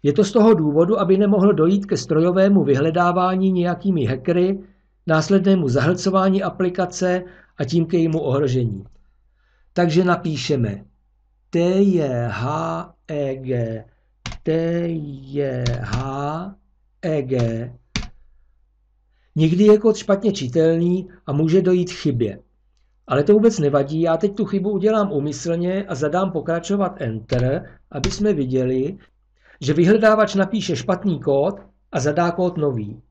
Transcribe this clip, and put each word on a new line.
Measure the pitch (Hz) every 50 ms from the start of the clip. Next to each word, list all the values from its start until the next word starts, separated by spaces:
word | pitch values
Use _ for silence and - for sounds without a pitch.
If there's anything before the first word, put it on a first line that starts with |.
| -
Je | 143 143
to | - 208
z | 202
toho | - 240 214 226 220
důvodu, | 170 156 151 143 156 170 175 220 226
aby | 196 175 190
nemohlo | 190 208 202 208 202 185 202 202
dojít | 151 156 170 190 202 196
ke | - 196
strojovému | - - - 160 156 165 180 180 190 190 202 202 190 151
vyhledávání | 135 139 127 147 160 156 175 175 175 175 185 180 180 185 190 190 190
nějakými | 185 180 175 175 175 175 - 196 185 165 131
hackery, | 107 135 127 - - 170 175 180 190 196 190 - - _ _ _ _ _ _ _
následnému | - 156 156 156 - 196 190 170 196 196 185 160 131
zahlcování | 120 139 123 156 180 180 - 190 185 190 190 196 185 196 190
aplikace | 185 - - 185 180 180 190 185 180 180 - 185 180 180 185 180 180 - - _ _ _
a | - 147
tím | 123 160 170 165
k | 160 175
jejímu | 175 160 160 156 165
ohrožení. | 147 139 123 139 147 131 123 127 120 110 98 95 98 - - - _ _ _ _ _ _ _ _ _ _ _ _ _ _ _
Takže | - 175 170 151 170 185
napíšeme | 180 175 170 - 160 156 135 - - 151 127 117 104 98 98 - _ _ _ _ _ _ _ _ _ _ _ _ _
T | - 170 170 175 185 190
J | 202 202 185 170 151 139 127 120 120 117
H | 98 98 117 135 151 160 165 165 165 165 175 - - _ _
E | - 156 147 143 135 135
G, | 135 131 127 127 120 117 113 113 110 107 - _ _ _ _ _ _ _ - - - -
T | - 160 165 165 165 170 170 170 170
J | 165 160 147 147 139 139 135 131 139 143 143 135 127 123 123 123 120 120
H | 123 - 104 120 131 135 135 139 143 147 151 165 180 196 196 _ _ _ _ _ _ _ _ _
E | - 175 156 151
G. | 135 127 131 123 117 113 113 113 120 120 123 - _ _ _ - - - - - - _ _ _ _ _ _ _ _ _ _ _ _ _ _ _ _ _ _ _ _ _ _
Někdy | 151 160 156 170 180 208
je | 208 208
kód | 214 214 226 214
špatně | - - - 196 196 196 214
čitelný | 196 - - 123 - 165 160 160 165 165 170 175 180 185 180 - - - _
a | - 139
může | 143 156 160 160 190
dojít | 190 185 185 180 175 180
k | -
chybě. | - - 156 123 113 117 101 98 - _ _ _ _ _ _ _ _ _ _ _ _ _
Ale | - - 139 147
to | - 208
vůbec | 208 208 226 226 -
nevadí, | 151 143 139 143 139 139 156 160
já | 165 165 165
teď | 165 208 202 202
tu | - 214
chybu | - 196 196 180 202
udělám | 208 190 180 220 220 220 202 190
úmyslně | 151 147 139 151 143 - - 170 170 170 175 180 185 196 196
a | - 170
zadám | 127 151 147 147 180 190 185
pokračovat | 185 160 - - 165 170 165 - 196 202 196 175 - -
Enter, | 143 117 113 110 107 - 135 123 123 127 139 180 - - - - _ _
aby | - 143 135 -
jsme | - - 208 214 202
viděli, | 151 139 131 127 131 127 127 127 127 131 151 196 - - _ _ _ _ _ _ _ _ _ - _
že | - 131 156
vyhledávač | 156 175 175 208 226 214 214 214 214 214 208 -
napíše | 196 190 190 - 214 - - 170
špatný | 123 - - 185 180 196 202 170 139
kód | 123 143 139 139 143 185 196 - - - _ _ _ _
a | - 165
zadá | 127 147 147 170 170 175
kód | 170 185 185 180 180
nový. | 165 151 143 127 113 104 101 113 - _ _